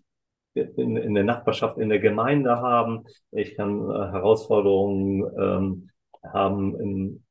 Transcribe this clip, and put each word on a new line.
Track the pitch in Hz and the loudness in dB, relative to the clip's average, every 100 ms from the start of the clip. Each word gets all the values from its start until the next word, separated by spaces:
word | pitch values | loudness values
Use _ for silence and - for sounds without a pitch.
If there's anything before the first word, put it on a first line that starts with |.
| _ _ _ _ _ - | _ _ _ _ _ -6
in, | - - 123 110 | -4 -2 -2 -2
in | 110 104 | 0 2
der | |
Nachbarschaft, | 101 120 - - 110 - | 2 0 -2 -2 -2 -2
in | 110 | 0
der | 104 | 2
Gemeinde | 104 104 120 147 127 120 | 2 2 0 2 2 0
haben, | 123 120 113 113 - - _ | 2 2 2 -4 -10 -20 _
ich | 107 104 - | -6 -6 -4
kann, | 101 104 110 | -4 -2 -4
äh, | 104 95 | -4 -4
Herausforderungen, | 95 95 110 - 107 98 98 98 98 98 98 98 - | 0 4 2 4 2 4 4 2 0 0 0 -2 -2
ähm, | 98 92 95 92 - _ _ - | 0 0 -2 -4 -12 _ _ -20
haben | - 101 98 101 98 - | -6 0 0 0 -2 -4
im, | 101 98 95 - _ | -4 -4 -6 -8 _